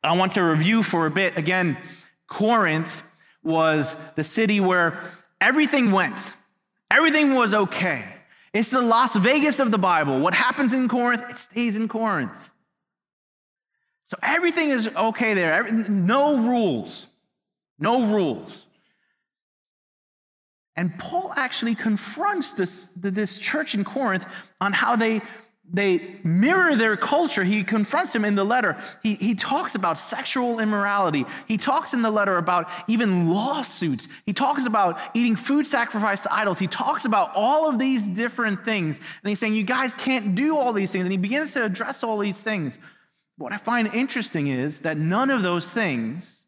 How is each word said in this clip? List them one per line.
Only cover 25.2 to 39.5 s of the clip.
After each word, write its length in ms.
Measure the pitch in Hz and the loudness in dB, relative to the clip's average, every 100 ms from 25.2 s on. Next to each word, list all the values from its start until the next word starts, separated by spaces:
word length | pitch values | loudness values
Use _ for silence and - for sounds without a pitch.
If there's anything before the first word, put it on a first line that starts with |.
| - - - _ - | -6 -20 -20 _ -6
they 460 | 175 202 175 - - | 0 2 2 -2 -6
mirror 520 | 165 170 247 381 349 254 | 0 4 4 4 4 4
their 220 | 226 208 | 2 0
culture. 460 | - 294 339 - | 0 2 2 0
He 200 | 185 214 | 0 0
confronts 500 | 190 220 202 285 370 | 0 0 0 0 -2
them 120 | 247 208 | -2 0
in 100 | 202 | 0
the 80 | |
letter. 340 | 196 247 220 - - - | 2 2 0 -2 -10 -4
He, 140 | 220 208 | -4 0
he 180 | 202 | 0
talks 400 | 208 - 285 330 | -2 -2 -2 -2
about 240 | 214 185 160 | -2 -2 -2
sexual 600 | - - 262 269 247 233 | -6 -8 -4 -2 -2 0
immorality. 680 | 214 208 202 202 185 147 123 - - | 0 0 0 2 2 0 -2 -8 -4
He 100 | 220 | -2
talks 360 | - 285 320 | 0 -2 0
in 100 | 247 | -2
the 80 | 226 | 0
letter 260 | 214 196 180 | 2 2 2
about 320 | 170 175 170 - - | 2 0 -2 -10 -2
even 420 | 220 226 180 170 | 0 2 2 2
lawsuits. 800 | 185 247 302 247 - 165 123 - - - | 2 0 -4 -4 -4 -2 -4 -8 -10 -6
He 80 | |
talks 320 | 185 262 277 247 | -2 0 0 0
about 340 | 214 185 165 - 226 | 2 2 0 -4 0
eating 200 | 240 214 | 2 2
food 300 | - 285 294 | 2 0 2
sacrificed 580 | 262 233 220 208 196 | 0 -2 -2 -2 -2
to 100 | - | -2
idols. 260 | 202 208 175 | 0 0 0
He 80 | 185 | -4
talks 380 | - - - 254 | -2 -2 -2 0
about 260 | 208 220 | 2 2
all 360 | 190 220 302 320 | 2 2 4 2
of 100 | 240 | 2
these 280 | 262 262 202 | 0 0 0
different 580 | 180 240 240 220 190 - | -2 -4 -2 -2 -2 -2
things. 320 | 214 160 143 | -2 -2 -4
And 320 | - - 202 | -10 -8 -4
he's 100 | 208 | -2
saying, 160 | 220 | 0